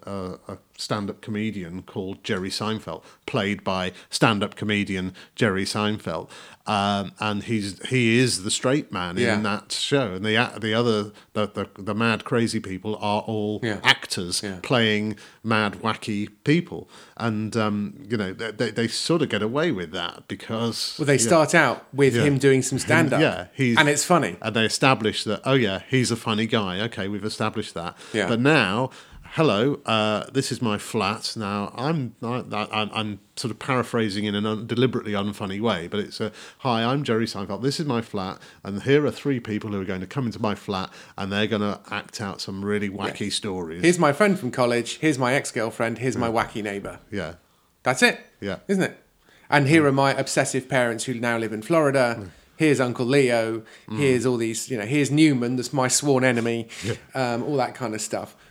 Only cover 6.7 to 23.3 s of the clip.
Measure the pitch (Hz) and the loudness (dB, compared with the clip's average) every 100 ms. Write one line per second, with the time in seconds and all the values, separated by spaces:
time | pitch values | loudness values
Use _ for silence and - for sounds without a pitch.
6.7 | 98 101 101 95 - 107 101 98 110 101 | 0 2 0 -2 -6 -4 -4 -2 -2 -4
7.7 | 92 - 131 113 117 127 92 98 - 127 | -8 -2 0 4 4 4 0 -4 -2 0
8.7 | 147 - 95 90 92 120 104 107 104 - | 0 -2 -6 -4 0 0 2 0 -4 -6
9.7 | - - 143 113 92 107 110 120 - 113 | -6 0 0 0 -2 0 2 2 -2 0
10.7 | 110 120 107 104 - - 110 101 - 98 | 2 2 2 0 -8 -10 -4 -4 -4 -8
11.7 | - 101 104 117 107 - 120 117 113 104 | -8 -6 0 0 0 0 0 0 -2 -6
12.7 | 92 107 107 104 104 - 110 104 104 117 | -8 -6 -4 -2 -2 0 -2 -2 -2 -2
13.7 | 98 127 135 - - 87 - 104 92 - | 2 4 4 2 -6 -4 -4 -6 -8 0
14.7 | 127 110 104 107 104 - - 110 110 104 | 2 2 2 -2 -6 -14 -10 0 2 0
15.7 | - 113 107 - 104 104 - - 165 175 | -2 -4 -4 -4 -6 -6 -6 2 2 0
16.7 | 82 - - - - 117 107 107 113 107 | -8 -14 -20 -20 -6 -2 -2 -2 0 0
17.7 | 104 101 - 101 113 95 95 113 107 117 | 0 -4 -8 -6 -4 -4 -6 -8 -4 -4
18.7 | 107 117 - - 165 127 107 107 135 156 | 0 -2 -2 0 2 2 0 0 0 0
19.7 | 101 82 90 85 - - 95 - 113 117 | -2 -6 -6 -8 -10 -12 -12 -6 -4 -2
20.7 | 110 - - 147 131 113 165 151 170 139 | -4 -6 -2 2 4 6 6 6 6 4
21.7 | - - 135 139 117 143 135 139 131 127 | 2 -4 4 4 6 4 4 6 4 4
22.7 | 131 - 156 156 117 147 | -2 2 4 4 4 2